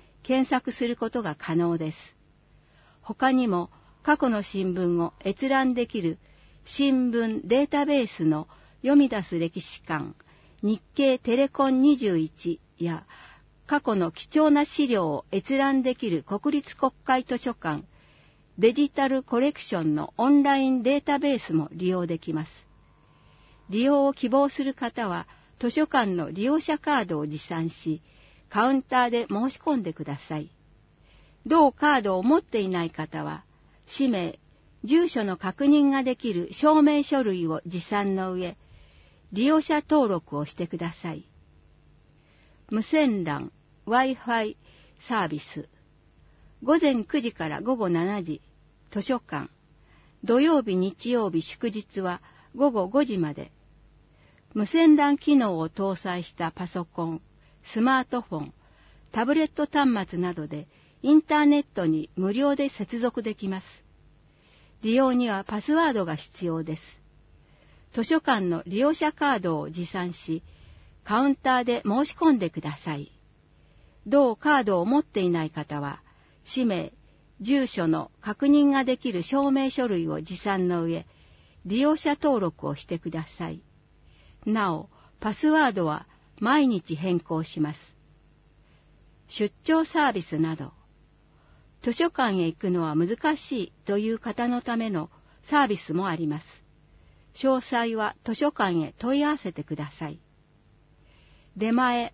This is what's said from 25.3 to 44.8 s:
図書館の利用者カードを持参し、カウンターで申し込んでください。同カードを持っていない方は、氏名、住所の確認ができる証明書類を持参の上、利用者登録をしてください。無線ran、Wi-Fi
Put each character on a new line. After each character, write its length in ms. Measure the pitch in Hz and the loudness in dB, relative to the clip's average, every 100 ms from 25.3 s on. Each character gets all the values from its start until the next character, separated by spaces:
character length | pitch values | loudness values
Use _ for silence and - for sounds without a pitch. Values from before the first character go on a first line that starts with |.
| - _ - | -18 _ -6
図 100 | 240 | -4
書 180 | 302 302 | 0 0
館 260 | 277 214 | 2 0
の 180 | 175 143 | -2 -4
利 140 | 170 233 | -4 0
用 140 | 311 | 0
者 200 | - 302 | 0 -4
カ 200 | 311 277 | 0 -2
ー 60 | 180 | 0
ド 140 | 156 | -4
を 80 | 151 | -6
持 100 | 151 | -8
参 300 | - 165 165 | -8 -6 -6
し、 320 | - 160 151 _ _ - _ - | -6 -6 -6 _ _ -20 _ -6
カ 180 | 202 240 | 0 2
ウ 60 | |
ン 80 | 269 | 0
タ 240 | - 254 240 | 0 0 0
ー 40 | |
で 180 | 233 233 | 0 -2
申 220 | 202 262 | -2 -4
し 80 | - | -4
込 140 | 320 269 | -2 -2
ん 60 | |
で 100 | 175 | -2
く 100 | 160 | -8
だ 140 | 151 143 | -8 -10
さ 220 | - 156 | -8 -10
い。 100 | - _ _ _ _ _ _ - - _ - | -10 _ _ _ _ _ _ -20 -20 _ 2
同 260 | 320 285 | 6 6
カ 240 | - 294 269 | 4 2 4
ー 60 | |
ド 160 | 202 185 | 2 2
を 60 | |
持 160 | 220 320 | 4 4
っ 20 | |
て 180 | - 226 | 2 -2
い 100 | 190 | 0
な 140 | 180 | -2
い 80 | 165 | -4
方 320 | - 156 160 | -6 -8 -8
は、 200 | 151 156 - _ _ _ - | -8 -10 -14 _ _ _ -12
氏 200 | - 269 | -2 0
名、 320 | 202 165 - _ _ _ _ 214 | 0 -4 -8 _ _ _ _ 2
住 220 | 320 349 | 4 4
所 160 | 247 | 0
の 120 | 208 185 | -2 -4
確 300 | 185 - 277 | -6 0 4
認 240 | 294 277 | 6 6
が 140 | 269 | 2
で 120 | 254 247 | 0 -2
き 160 | 240 | -2
る 180 | 175 170 | -4 -6
証 300 | - 302 311 | 0 4 6
明 180 | 294 294 | 6 4
書 220 | 277 277 | 2 0
類 240 | 220 185 165 | 0 0 -2
を 140 | 160 170 | -4 -6
持 160 | 180 | -10
参 340 | - 202 202 190 | -4 -4 -2 -2
の 180 | 185 | -4
上、 220 | 185 180 - _ - - - _ _ - | -6 -8 -10 _ -20 -20 -20 _ _ -10
利 160 | 190 262 | 0 4
用 120 | 311 | 4
者 200 | 302 302 | 2 -2
登 260 | - 302 233 | 2 2 4
録 300 | 175 - 147 | 0 -4 -6
を 80 | 147 | -6
し 80 | |
て 140 | - 175 | -8 -8
く 100 | 170 | -6
だ 160 | 170 | -8
さ 200 | 165 175 | -8 -10
い。 140 | 156 - _ _ _ _ _ _ _ _ _ _ _ _ _ - | -12 -14 _ _ _ _ _ _ _ _ _ _ _ _ _ -6
無 140 | 220 | -4
線 400 | 214 311 285 208 | 0 2 2 0
ran、 260 | 160 143 - - _ _ - | -2 -6 -8 -16 _ _ -2
Wi-Fi 680 | 240 262 254 240 233 214 - _ - | 2 2 -2 -4 -4 -4 -8 _ -20